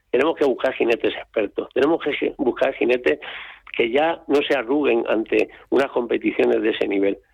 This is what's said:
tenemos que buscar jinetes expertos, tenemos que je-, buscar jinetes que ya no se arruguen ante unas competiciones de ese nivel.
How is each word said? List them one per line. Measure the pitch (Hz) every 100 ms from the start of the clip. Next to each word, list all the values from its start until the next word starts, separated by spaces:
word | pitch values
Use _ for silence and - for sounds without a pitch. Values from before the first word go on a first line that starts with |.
| _
tenemos | - 156 -
que | 143
buscar | 117 131
jinetes | - 117 113 107
expertos, | - - 113 104 - -
tenemos | 127 143 165
que | 151
je-, | 135 - -
buscar | 269 - 131
jinetes | - 127 123 123 147 - - - - - -
que | 120
ya | 131 160 165 -
no | 143 143
se | 139
arruguen | 117 147 127 117 -
ante | 110 110 110 95 - -
unas | 165 139
competiciones | 127 120 123 107 - 123 117
de | 110
ese | - 107
nivel. | 101 98 98 _